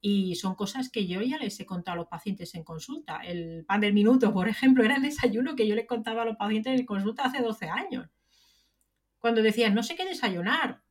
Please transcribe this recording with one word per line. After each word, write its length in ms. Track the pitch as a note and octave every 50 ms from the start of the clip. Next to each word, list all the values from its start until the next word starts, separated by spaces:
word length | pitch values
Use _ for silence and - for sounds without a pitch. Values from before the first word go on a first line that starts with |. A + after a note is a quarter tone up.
y 340 | - G#3 G3+ G3 F#3+ F#3 F3
son 200 | F3 - F#3+ F#3
cosas 340 | - G3+ G3 - C4 B3+ B3+
que 160 | - A3+ G3+
yo 160 | F3 F3+ F#3
ya 160 | A3 B3+ D4 D4+
les 200 | C4 G3+ - -
he 60 | G3
contado 280 | - F#3 F3+ E3+ - F3
a 40 | E3+
los 100 | E3+ _
pacientes 460 | - E3 - G#3 F#3+ - F3 - -
en 80 | E3+ D#3+
consulta. 540 | - E3 D#3+ - - C#4 E4 - - D#3 - -
El 400 | - F3 F3 E3+ E3 E3 E3 E3
pan 140 | - G3 G#3
del 140 | G#3 G3+ G3+
minuto, 380 | G#3 G#3 A3 B3+ C4 B3 G#3
por 160 | G#3+ F#3 F3+ A3+
ejemplo, 360 | G#3+ - - C4 C4 B3+ A3
era 120 | G#3+ -
el 60 | C#4
desayuno 520 | C#4 D4 D4+ - - A#3+ G3+ A3+ B3+ D#4+ D#4
que 100 | B3+ A3 G#3+
yo 60 | G#3
le 100 | A3+ A3
contaba 360 | - B3 A3+ G#3+ A#3 A3+ A3+
a 20 | A3+
los 100 | A3+ A3
pacientes 420 | A3 G#3 G#3 G#3+ G#3+ A3 B3+ C4 B3+
en 60 | B3
consulta 380 | - G#3 G3 G3 G#3+ A3+ - C#4
hace 160 | C4 C4 C#4
doce 260 | B3 A3+ G#3+ - F#3+ D#3
años. 400 | F3 - F#4+ F#4+ C4+ - - - _ _ _ _ _ _ _ _ _ _ _ _ _ _ _ _ _ _ _ _ _ _
Cuando 240 | - A#3 A#3 A3
decían, 320 | A3 A3 G#3 A3+ A#3 G#3+ G3
"No 80 | A3
sé 120 | A3+ - E4+
qué 80 | E4+ F#4
desayunar", 760 | F#4+ F4+ F4 - G#3+ F#3 F3 E3+ G#3 C4+ E4 D4+ B3+ B3+ _ _ _